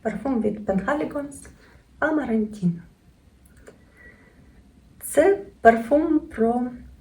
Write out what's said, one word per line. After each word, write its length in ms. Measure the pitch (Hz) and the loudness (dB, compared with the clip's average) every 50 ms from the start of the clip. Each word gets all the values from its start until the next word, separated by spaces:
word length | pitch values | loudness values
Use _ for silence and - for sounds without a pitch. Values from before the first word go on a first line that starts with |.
парфум 400 | _ 220 190 - - 269 262 220 | _ -6 -6 -4 -4 -2 -2 0
від 280 | 202 208 202 - - - | -2 -2 -4 -4 -4 -2
Penhaligon's 760 | 190 185 - 269 302 302 - - - 285 285 - - - - - - _ - - - - _ _ _ - | -2 -2 0 -2 -2 -2 -4 -6 -6 -8 -10 -10 -14 -18 -20 -20 -20 _ -20 -20 -20 -20 _ _ _ -4
Amarantine. 800 | 285 311 311 302 254 226 220 220 214 208 - - 185 175 170 - - - _ _ _ - _ _ _ _ _ _ _ _ - - - - - _ - _ _ - - - - _ - _ _ - - - - - _ - _ - _ _ - - - | -2 0 0 -2 -2 0 -2 -2 -2 -4 -6 -2 -2 -2 -2 -2 -12 -20 _ _ _ -20 _ _ _ _ _ _ _ _ -20 -20 -20 -20 -20 _ -20 _ _ -20 -20 -20 -20 _ -20 _ _ -20 -20 -20 -20 -20 _ -20 _ -20 _ _ -20 -16 -14
Це 420 | - - 285 311 392 403 - - - - - | 0 2 4 6 6 4 2 -2 -14 -18 6
парфум 580 | - 226 233 226 - - 285 302 320 330 311 302 | 6 6 6 6 0 2 2 2 2 2 0 0
про 520 | - - - 226 220 226 240 247 247 247 247 - - - - - | 0 -4 -2 0 0 2 2 0 -4 -4 -8 -14 -18 -20 -20 -20